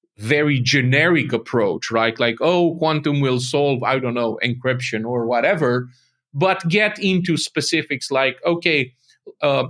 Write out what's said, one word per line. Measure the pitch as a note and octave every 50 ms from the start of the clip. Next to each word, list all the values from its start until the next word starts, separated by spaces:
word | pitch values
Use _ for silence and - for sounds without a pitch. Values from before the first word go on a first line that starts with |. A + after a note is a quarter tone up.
| _ _ _
very | - G#2 A2 D3 D3 D3+ D3 C#3+ B2+
generic | A#2+ B2+ C#3+ C#3 B2 B2+ C3 D3 D#3+ F3+ E3+ D3+ - B2 A#2+
approach, | A2+ - - - A#2 G#2 G2 D#2+ - - -
right? | A2+ A2+ A2+ A2+ A2 -
Like, | A#2+ A#2 A2+ -
"Oh, | C3 E3 F3+ F3 F3 E3 E3+
quantum | F3 D#3+ D#3 D#3 D3 C#3 D3 C#3+ C#3+
will | C#3 C3+ B2+ B2
solve, | B2+ B2+ - C#3+ C#3+ C#3+ C3+ A#2+ A2
I | A2+ C3 C3
don't | B2+ A#2+ A#2+
know, | B2 A#2+ A2+ - - -
encryption | A#2+ A#2+ B2 - C3 B2+ B2 B2+ - A#2 A2 A2
or | A#2+ B2 A#2+ A#2
whatever," | A#2 B2 A#2 B2 E3 G3+ D#3+ D3 B2 A#2+ B2+ B2 B2 - _ _ _ _ _ _ _ -
but | C#3+ F3+ F#3+ F#3+ F#3+ -
get | E3 F3 G#3 G#3+ G#3 G#3+ -
into | G3+ F#3+ F#3 F3+ F3+ F#3 D#3+
specifics | C#3+ - - - D#3 - - E3 D#3+ D#3 - C#3+ B2 - -
like, | C#3 C3 C3+ C3+ B2+ - -
okay, | F3 E3+ E3+ - F3 D#3 C#3+ B2 B2+ - _ _ _ _ _ - - - -
uh, | D3+ C#3+ C#3 C3+ C3